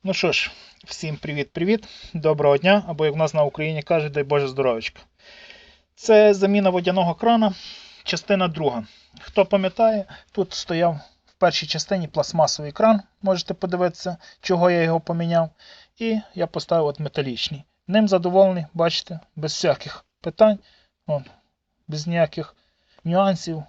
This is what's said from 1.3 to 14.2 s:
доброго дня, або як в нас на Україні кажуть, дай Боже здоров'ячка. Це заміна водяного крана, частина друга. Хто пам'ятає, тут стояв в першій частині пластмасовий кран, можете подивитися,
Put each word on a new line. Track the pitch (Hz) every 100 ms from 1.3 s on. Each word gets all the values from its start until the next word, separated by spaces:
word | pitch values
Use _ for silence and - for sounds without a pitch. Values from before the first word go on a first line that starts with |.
| 147 143 - 175 220 - - -
доброго | 165 156 151 143 143
дня, | 175 202 202
або | 151
як | 156
в | 151
нас | 156
на | 156
Україні | 147 - 156 156
кажуть, | - 170 151
дай | 147
Боже | 139 143 139
здоров'ячка. | 131 131 113 110 - _ _ - - - - - _ _
Це | _ - 214 214
заміна | 196 196 202 196
водяного | 180 180 180 175
крана, | 165 226 233 214 185 - - - -
частина | - 170 - 196 185
друга. | 160 147 123 107 _ _ -
Хто | - - 190
пам'ятає, | 202 190 - 226 214 190 - _
тут | - 185
стояв | - - 165 170 151 - _ _
в |
першій | _ 180 - 151
частині | 160 - 196 160
пластмасовий | - 143 165 151 - 147
кран, | - 220 214 - _
можете | 196 180 -
подивитися, | 185 185 180 180 175 185 170